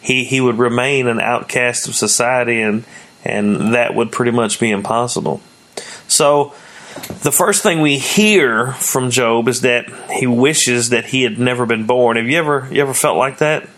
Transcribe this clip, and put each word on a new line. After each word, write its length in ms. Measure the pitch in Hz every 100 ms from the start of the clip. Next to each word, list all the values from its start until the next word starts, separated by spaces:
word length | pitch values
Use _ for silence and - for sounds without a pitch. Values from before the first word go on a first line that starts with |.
he, 220 | - 127
he 180 | 123 131
would 160 | 127 113
remain 480 | 120 120 131 139
an 140 | 123 113
outcast 680 | 113 120 - 127 123 120 -
of 60 |
society, 680 | 113 107 - 120 127 117 117
and, 220 | 107 107 - - - -
and 520 | - 104 104 101 107
that 180 | 120 120
would 180 | 110 113
pretty 200 | - 120
much 280 | 120 110 -
be 120 | 113
impossible. 680 | 101 101 113 120 - - - - _ _ - - - -
So, 480 | - 143 147 143 - - - - - - -
the 100 | -
first 300 | - 185 202
thing 200 | 202 165
we 180 | 151 139
hear 720 | - - 214 202 135 110 123
from 380 | 127 - 135 127
Job 360 | 120 117 113 117
is 140 | 120
that 260 | 127 120 - - -
he 140 | -
wishes 640 | 127 120 135 151 - 120 117
that 160 | 120
he 160 | - 131
had 160 | 123 107
never 300 | 123 123 117
been 180 | 113
born. 320 | 110 123 117 113
Have 100 | 117
you 100 | 160
ever, 300 | 151 143 131
you 100 | 143
ever 140 | 139
felt 220 | 127 147 82
like 200 | 131 -
that? 320 | 151 135 -